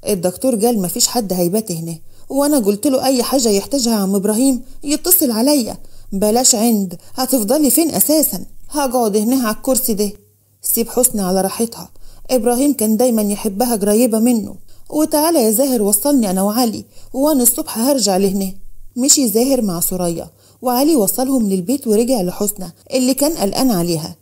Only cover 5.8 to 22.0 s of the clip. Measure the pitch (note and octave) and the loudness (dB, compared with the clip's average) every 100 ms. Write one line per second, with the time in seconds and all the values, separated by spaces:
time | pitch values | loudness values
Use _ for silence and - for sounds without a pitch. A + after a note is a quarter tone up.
5.8 | - - - G3 G#3 A3+ B3+ E4 A#3 A3 | -12 -16 -8 -2 2 2 2 2 2 2
6.8 | F#3+ F3 - - B3+ C4+ G#3 C#4 D4 C4 | -2 -6 -12 -6 0 0 2 2 4 4
7.8 | E4 - - D#4 C#4 F#3 - - - D4+ | 2 0 2 2 2 -2 -10 -14 -8 -4
8.8 | C#4 B3 A3+ G3+ G#3+ C4+ A#3 G#3+ - C4 | 0 0 2 2 2 0 0 -2 0 0
9.8 | - G3+ G#3 - _ _ _ _ - - | 0 -2 -2 -4 _ _ _ _ -6 -2
10.8 | A3+ - B3 G#3+ F#3 F#3+ F#3 - A#3 - | -2 0 0 0 0 0 0 -2 -6 -6
11.8 | F3+ - - - - B3+ A3 A#3+ C#4+ C#4 | -18 -16 -18 -16 -2 0 2 2 2 2
12.8 | G#3+ A3 B3+ A3+ G#3 G3+ A3 F#3+ B3 A3+ | 2 2 2 2 0 -2 -4 -2 0 0
13.8 | G3+ G#3 B3 A3 A#3 A#3+ G3+ - - - | 2 4 4 4 2 2 -2 -12 -18 -18
14.8 | - D4+ D#4 D#4 D#4 E4 A3 A3 C#4 B3 | -6 -2 0 2 2 2 2 2 0 2
15.8 | G3+ G#3 C#4+ C#4+ G#3+ F#3 G3 G#3+ A#3+ - | 2 0 2 2 2 0 0 0 -2 -2
16.8 | - - - B3 D4 D4+ A#3+ - D4+ G#3 | -12 -18 -10 -2 2 2 2 0 -6 -2
17.8 | A#3+ C#4 G#3 F#3+ G3 G3 F#3+ F#3+ - - | 0 2 2 2 2 0 -4 -6 -12 -12
18.8 | - - C4 - B3+ G3+ B3+ C4+ G#3+ E3+ | -12 -4 0 2 2 2 2 2 0 -2
19.8 | F3 F#3 F3 E3 - _ - - B3 B3 | -4 -2 -2 -4 -8 _ -20 -8 -2 0
20.8 | C#4+ D#4+ C#4+ - C4 C4+ G#3+ F#3+ F3 C#4 | 2 4 2 0 0 0 0 0 -2 -4
21.8 | A#3+ G#3 | 2 2